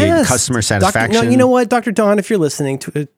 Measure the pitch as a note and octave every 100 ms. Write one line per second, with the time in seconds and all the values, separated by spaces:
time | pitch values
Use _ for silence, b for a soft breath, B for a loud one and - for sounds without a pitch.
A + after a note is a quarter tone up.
0 | D#4 E4+ G3+ B2+ - B2 G2+ G#2 F#2+ A2+
1 | A2+ A3+ A#3 B3+ B3+ B3 B3 B3 A#3 G3+
2 | G#3 G#3 F#3+ G#3+ D3+ - C#3 C3+ - D3
3 | D3